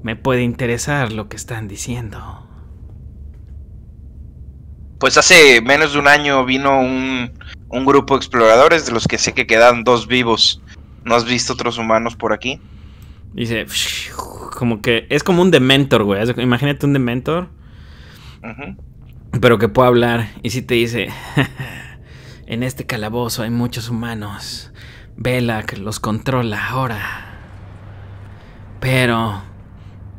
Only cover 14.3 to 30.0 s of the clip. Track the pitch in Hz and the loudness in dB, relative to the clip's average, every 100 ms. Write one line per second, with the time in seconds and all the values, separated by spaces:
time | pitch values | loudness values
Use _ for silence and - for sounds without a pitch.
14.3 | - - - 120 107 123 113 - 147 170 | -14 -14 -4 -2 -2 0 0 0 -2 2
15.3 | 175 185 165 131 135 135 117 101 98 117 | 4 6 4 4 4 4 2 2 0 0
16.3 | 123 123 120 143 139 143 139 123 123 - | 0 0 2 0 0 0 0 0 -4 -4
17.3 | 165 180 - - - - - - - - | -4 -6 -16 -20 -20 -20 -20 -20 -20 -20
18.3 | - 113 117 143 - - - - - - | -18 -16 -14 -16 -16 -20 -20 -20 -20 -8
19.3 | 117 123 113 110 104 123 120 120 117 110 | 2 4 4 4 4 6 4 2 0 -4
20.3 | - 120 123 - 120 117 113 95 - - | -8 -6 -6 -2 0 0 -2 -6 -8 -4
21.3 | - 139 - - - - - - - - | -2 -2 -6 -14 -14 -18 -20 -20 -20 -20
22.3 | - - 113 127 - - 120 107 120 120 | -20 -10 -6 -6 -8 -10 -8 -6 -6 -6
23.3 | - 110 120 120 120 110 113 117 113 104 | -6 -4 -4 -4 -6 -8 -8 -8 -10 -10
24.3 | 101 - - - - - - - - 120 | -12 -14 -14 -16 -20 -20 -20 -20 -8 -4
25.3 | 127 120 110 104 104 98 107 113 104 - | -2 -2 -4 -6 -10 -10 -8 -6 -4 -2
26.3 | 127 117 104 - 113 123 107 - - - | -2 -2 -4 -6 -6 -6 -6 -10 -12 -16
27.3 | - - - - - - - - - - | -18 -20 -20 -20 -20 -20 -20 -18 -18 -20
28.3 | - - - - - 131 131 123 113 113 | -20 -20 -20 -20 -6 -2 2 2 0 -2
29.3 | 98 - - - - - - | -6 -12 -20 -20 -20 -20 -20